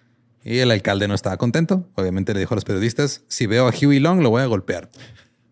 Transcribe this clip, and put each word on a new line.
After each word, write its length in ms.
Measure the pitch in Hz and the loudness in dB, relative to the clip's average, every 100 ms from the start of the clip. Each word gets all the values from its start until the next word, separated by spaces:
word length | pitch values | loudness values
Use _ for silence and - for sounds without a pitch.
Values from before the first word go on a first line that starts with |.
| _ _ _ _ | _ _ _ _
Y 140 | - 120 | -6 0
el 120 | 127 | 2
alcalde 380 | 107 104 101 104 | 2 0 0 0
no 60 | |
estaba 220 | 98 101 92 | -2 -2 -2
contento. 520 | 123 135 165 190 175 | -2 0 0 0 -2
Obviamente 380 | - 95 92 98 | -4 -2 -2 -2
le 80 | 98 | -2
dijo 140 | 95 | -2
a 20 | 104 | -4
los 80 | |
periodistas, 580 | - 98 113 113 143 - _ | -2 -2 -2 -2 -4 -6 _
"Si 180 | - 110 | -6 0
veo 200 | 113 127 | 2 2
a 20 | |
Huey 280 | - 143 139 | 2 2 4
Long, 200 | 151 185 | 4 4
lo 80 | 131 | 4
voy 120 | 117 | 2
a 40 | 135 | 0
golpear." 440 | 104 - 90 82 - - - _ _ _ | -2 -4 -8 -10 -20 -20 -20 _ _ _